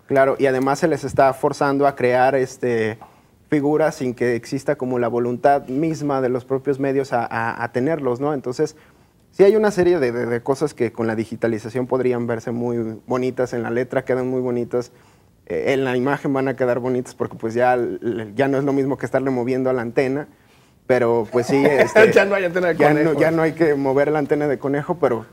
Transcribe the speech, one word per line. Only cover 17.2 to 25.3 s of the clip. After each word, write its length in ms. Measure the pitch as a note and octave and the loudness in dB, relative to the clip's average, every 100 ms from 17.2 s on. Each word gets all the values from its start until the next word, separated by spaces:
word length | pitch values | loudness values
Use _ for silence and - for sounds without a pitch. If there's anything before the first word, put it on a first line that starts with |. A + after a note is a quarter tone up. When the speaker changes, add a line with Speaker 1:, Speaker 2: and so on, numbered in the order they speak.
| G#2 - | -10 -8
Speaker 1:
pues 180 | A2+ A2+ | -6 0
ya, 200 | B2 B2 A2+ F2+ A2+ A#2 G#2+ G#2 | 2 2 0 -4 -4 -6 -6 -2
ya 120 | C#3 | 0
no 100 | C3+ | 0
es 40 | |
lo 100 | C#3 | 0
mismo 240 | C#3 C3+ C3 | 0 0 -2
que 60 | B2 | -2
estarle 220 | C3 C3+ | -2 -2
moviendo 380 | B2+ A#2+ C3 C3 | -2 -2 -2 0
a 40 | |
la 80 | C3 | -2
antena, 440 | A#2 A#2 C3 C3+ D3 _ _ _ _ _ - | -2 0 0 -2 -8 _ _ _ _ _ 0
pero 400 | B2+ A#2 A#2 G#2+ | 2 2 2 0
pues 140 | A#2+ A#2+ | -2 0
sí, 160 | C#3 C#3 | 2 4
Speaker 2:
<laughs> 40 | |
Speaker 1:
este, 420 | C#3+ G#3+ - A3 | 4 4 6 6
Speaker 2:
Ya 120 | - G3 | 6 4
no 80 | G3 | 0
hay 100 | F3+ | -2
antena 240 | F3 F3+ | -2 0
de 60 | E3 | 2
Speaker 1:
ya 120 | D3 | 4
no, 60 | D3+ | 4
Speaker 2:
conejo. 200 | D#3+ D3 | 2 2
Speaker 1:
ya 100 | D#3 | 2
no 100 | E3 | 2
hay 100 | D#3+ | 0
que 220 | D3+ E3 C#3+ | 2 2 2
mover 360 | C#3 C3+ C#3+ | 2 2 2
la 80 | D3+ | 0
antena 280 | C#3 D3 D3 | 0 0 0
de 100 | B2+ | -2
conejo, 400 | C#3 C#3+ D3 E3+ | -2 -4 -4 0
pero 260 | C#3 A2+ A2+ | 0 0 -6